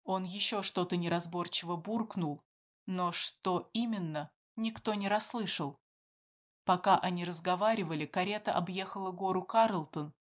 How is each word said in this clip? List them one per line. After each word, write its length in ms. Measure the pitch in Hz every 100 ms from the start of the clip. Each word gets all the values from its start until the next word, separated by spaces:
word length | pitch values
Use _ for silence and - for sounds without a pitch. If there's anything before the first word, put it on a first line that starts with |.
Он 200 | - 190
еще 380 | 185 202 - 214
что-то 340 | - - 180
неразборчиво 800 | 175 170 170 165 175 170 - 170
буркнул, 680 | 170 190 226 220 196 160 143 _ _ _ _
но 260 | - 185 180
что 580 | 170 - - 190 175 -
именно, 580 | 226 233 208 170 151 156 _ _
никто 380 | - 226 220 -
не 160 | 208 196
расслышал. 720 | 208 - 240 202 - 147 139 _ _ _ _ _ _ _ _
Пока 340 | - 180 196 180
они 280 | 180 175
разговаривали, 800 | 175 175 180 180 214 226 160 160
карета 480 | 151 190 190 208 -
объехала 580 | - 175 185 190 202 190
гору 320 | 180 190 185
Карлтон 720 | 180 226 226 190 156 160 151 -